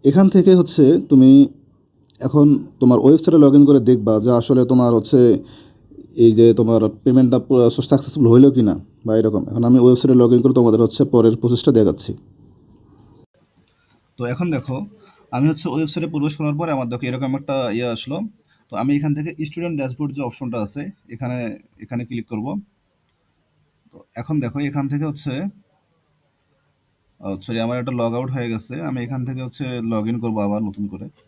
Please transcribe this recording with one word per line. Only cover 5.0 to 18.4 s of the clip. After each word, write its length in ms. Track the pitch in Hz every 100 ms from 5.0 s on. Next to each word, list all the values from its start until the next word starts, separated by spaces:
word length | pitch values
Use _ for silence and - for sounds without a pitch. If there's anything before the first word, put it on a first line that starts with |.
| 110 135 123 101 - - _ _ _ - - -
এই 60 | 113 110
যে 80 | 117 110
তোমার 200 | 120 113 107 104
পেমেন্টটা 360 | - 127 127 123 -
পুরো 140 | 127 117 - 127
সাকসেসফুল 360 | 139 - 156 120
হইলো 160 | 117 139 127
কি 60 | 107
না 60 | - - _ 110
বা 60 | 110
এরকম। 220 | 110 104 -
এখন 120 | 107 117
আমি 80 | 127
ওয়েবসাইটে 320 | 120 123 135 127
log 80 | 120
in 60 | 120
করে 100 | 127 131
তোমাদের 200 | 120 110
হচ্ছে 180 | 110 - -
পরের 220 | 120 113 113
প্রসেসটা 300 | 123 120 - 117
দেখাচ্ছি। 320 | 101 - - - _ _ _ _ _ _ _ _ _ _ _ _ _ _ _ _ _ _ _ _
তো 40 | 120
এখন 140 | 147 180
দেখো, 220 | 143 - 131 202 _ _ _ _ 123
আমি 100 | 147
হচ্ছে 160 | 156 175
ওয়েবসাইটে 340 | 139 160 - 160
প্রবেশ 180 | 156 147 147
করার 160 | 151 147
পরে 120 | 165 139
আমার 100 | 123
দেখো 140 | 123 131
এরকম 200 | 127 131 139
একটা 160 | 139 135 123 110
ইয়ে 100 | 123 113
আসলো। 220 | 127 156 214 _